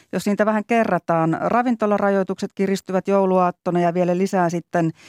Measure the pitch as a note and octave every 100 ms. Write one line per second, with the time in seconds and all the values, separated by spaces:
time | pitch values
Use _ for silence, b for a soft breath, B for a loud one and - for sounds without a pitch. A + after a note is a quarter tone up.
0 | B F#3 G3+ G3+ G#3+ G#3+ - A#3 - F3
1 | - E3 D#3+ D#3+ - A#3+ B3 A3+ G#3 G3+
2 | G3+ G3 F#3 F#3+ G3+ - F#3+ F#3+ - F#3
3 | G3 G3 F#3+ F#3 F3+ - F#3 F3 F3 F3
4 | F3 F3+ F#3+ F#3+ E3+ F3 - F3 E3 B